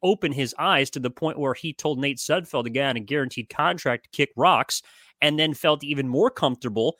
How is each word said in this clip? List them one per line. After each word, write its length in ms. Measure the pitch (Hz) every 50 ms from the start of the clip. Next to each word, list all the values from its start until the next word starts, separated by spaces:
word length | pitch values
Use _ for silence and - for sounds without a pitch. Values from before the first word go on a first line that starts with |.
| -
open 300 | 185 208 202 - 156 139
his 220 | 135 139 117 - -
eyes 320 | 151 190 190 143 139 -
to 100 | - 143
the 100 | 123 123
point 280 | 123 - - 156 165 -
where 160 | 143 135 127
he 180 | - - 160 147
told 260 | - - 156 147 127
Nate 200 | 139 143 135 120
Sudfeld 460 | - - 151 180 170 - - 139 120
to 60 | 120
get 180 | 117 131 139 139
on 80 | 127
a 40 | 117
guaranteed 500 | 104 101 139 147 135 123 - - 113 -
contract 540 | - - 147 170 180 170 - 151 120 117 _
to 60 | _
kick 200 | - - 143 - -
rocks, 440 | 117 139 180 175 113 131 - - - - _ - - - _ _ -
and 180 | - 151 147 151
then 160 | 156 156 147
felt 300 | - - 160 151 143 -
even 240 | 143 147 139 131 131
more 220 | 123 139 202 254
comfortable, 680 | 254 - - 143 123 - - 123 104 107 113 139 165 _